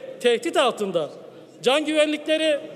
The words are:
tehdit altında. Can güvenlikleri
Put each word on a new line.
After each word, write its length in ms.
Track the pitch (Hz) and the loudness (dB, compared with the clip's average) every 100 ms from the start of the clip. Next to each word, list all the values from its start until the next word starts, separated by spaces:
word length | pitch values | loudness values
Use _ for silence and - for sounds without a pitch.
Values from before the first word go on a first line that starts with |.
| - - | -14 -2
tehdit 360 | 240 233 339 339 | 0 0 0 2
altında. 540 | 262 - 202 170 143 - - - - - | 2 0 -2 -2 -4 -10 -20 -20 -20 -4
Can 220 | 214 285 | 2 2
güvenlikleri 760 | 294 311 302 302 311 311 311 285 - | 2 2 2 0 -2 0 2 0 -4